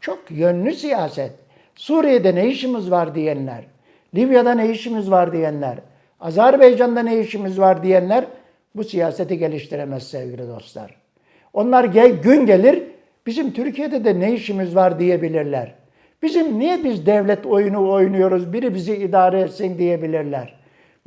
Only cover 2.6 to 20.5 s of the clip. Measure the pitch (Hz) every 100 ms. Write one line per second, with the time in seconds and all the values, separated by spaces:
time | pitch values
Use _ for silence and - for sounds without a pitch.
2.6 | 254 240 180 175 160 151 156 143 131 117
3.6 | - _ _ _ _ 170 254 247 240 240
4.6 | 220 220 233 220 190 185 175 165 156 147
5.6 | 135 120 - _ _ _ 170 165 247 277
6.6 | 254 233 247 233 233 226 220 208 196 190
7.6 | 190 175 185 185 180 226 - - _ _
8.6 | _ 202 214 190 170 - 170 175 160 151
9.6 | 139 147 139 135 - 139 127 120 120 113
10.6 | - - 104 _ _ _ _ _ _ 202
11.6 | 233 254 240 196 247 185 170 285 233 185
12.6 | 233 349 - - _ _ - 240 269 220
13.6 | 262 247 294 277 214 180 196 233 - 196
14.6 | 180 180 185 165 175 170 160 160 147 135
15.6 | 113 - _ _ _ _ 320 330 320 214
16.6 | 294 359 294 208 156 208 196 202 208 202
17.6 | 208 202 190 196 190 190 185 185 175 214
18.6 | 247 185 175 208 190 190 185 190 185 -
19.6 | 190 175 175 170 160 160 147 139 120